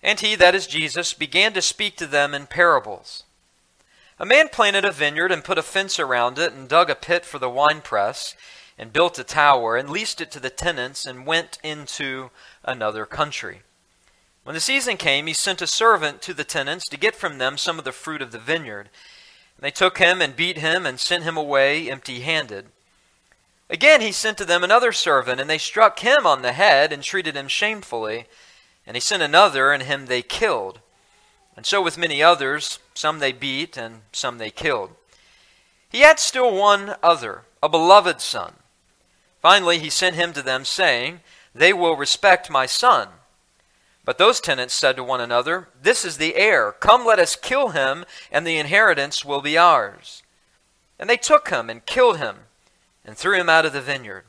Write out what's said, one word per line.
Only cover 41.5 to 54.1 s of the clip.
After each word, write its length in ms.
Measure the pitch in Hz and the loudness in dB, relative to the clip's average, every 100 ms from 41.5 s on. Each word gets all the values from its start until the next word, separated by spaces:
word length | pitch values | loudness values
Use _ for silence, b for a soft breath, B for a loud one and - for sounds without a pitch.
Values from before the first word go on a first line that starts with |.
'They 200 | - 170 | 2 4
will 220 | 190 175 151 | 4 2 0
respect 540 | 139 - 202 180 - | -2 0 4 4 2
my 160 | 147 131 | -2 0
son.' 440 | - 247 185 98 - _ _ _ _ _ _ _ _ - | 2 4 4 0 -12 _ _ _ _ _ _ _ _ -8
But 120 | 127 | 2
those 240 | 202 247 | 2 2
tenants 320 | - 135 127 | -2 -4 -4
said 240 | - 143 127 | -2 0 -2
to 60 | |
one 180 | 127 127 | -4 -4
another, 480 | 117 120 127 175 175 _ | -2 -2 -2 -6 -8 _
'This 220 | 147 - | 0 0
is 140 | 180 143 | -2 -4
the 180 | 156 165 | -4 2
heir. 380 | 208 175 107 | 2 4 0
Come, 320 | - - 240 233 | -2 4 4 6
let 140 | 214 | 4
us 180 | 170 - | 2 0
kill 320 | - 262 262 | -4 -2 0
him, 360 | 156 135 147 175 B B | 0 -2 -2 -10 B B
and 120 | 147 165 | -4 -2
the 120 | 160 | -4
inheritance 640 | 147 196 214 151 139 - | 0 4 4 2 -2 -6
will 160 | 143 139 | -4 -4
be 180 | 143 156 | 0 4
ours.' 640 | 175 147 101 98 - - _ _ _ _ _ _ _ _ | 6 6 0 -10 -20 -20 _ _ _ _ _ _ _ _
And 100 | 202 | -2
they 60 | 240 | -2
took 320 | - 302 - | 4 2 2
him 220 | 147 113 | -6 -6
and 160 | 113 - | -12 -8
killed 320 | - 254 170 | 2 2 2
him 300 | 123 101 104 _ _ _ _ _ - | -4 -10 _ _ _ _ _ _ -20
and 120 | 107 | -8
threw 220 | 185 196 | -2 -2
him 100 | 175 | 4
out 160 | 160 156 | 4 4
of 60 | |
the 80 | 135 | -4
vineyard. 460 | 131 139 117 | -6 -8 -8